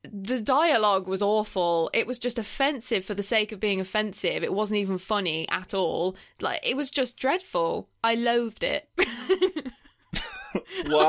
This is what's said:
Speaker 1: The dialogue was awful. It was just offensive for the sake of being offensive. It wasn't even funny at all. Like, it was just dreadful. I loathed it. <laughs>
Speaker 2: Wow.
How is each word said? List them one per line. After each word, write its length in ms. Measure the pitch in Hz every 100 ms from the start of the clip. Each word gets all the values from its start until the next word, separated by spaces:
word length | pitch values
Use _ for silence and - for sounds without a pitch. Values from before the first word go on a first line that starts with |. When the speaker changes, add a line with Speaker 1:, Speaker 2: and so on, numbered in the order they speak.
| -
Speaker 1:
The 280 | 202 196 247
dialogue 640 | 214 269 339 247 214 190 185
was 140 | 185
awful. 680 | 202 214 214 190 175 170 165
It 140 | 226 233
was 100 | 254
just 220 | 247 233
offensive 680 | 208 - 277 277 - 208 185
for 80 |
the 100 | 196
sake 280 | 196 226 214
of 80 | 196
being 200 | 208 196
offensive. 640 | 185 214 214 185 175 156
It 100 | 165
wasn't 260 | 196 208 208
even 180 | 196 185
funny 500 | - 208 180 160 -
at 240 | 180 180 196
all. 400 | 175 156 180 185 - _
Like, 200 | - 120 -
it 80 | 262
was 120 | 277
just 280 | - 247 -
dreadful. 720 | 262 359 - 180 165 170 190 _
I 120 | 226 233
loathed 480 | 233 240 233 -
it. 260 | - - - -
<laughs> 760 | 247 233 - 370 359 302 254 - - _ _ - 906 762 831 - - 381 311
Speaker 2:
Wow. 120 | 302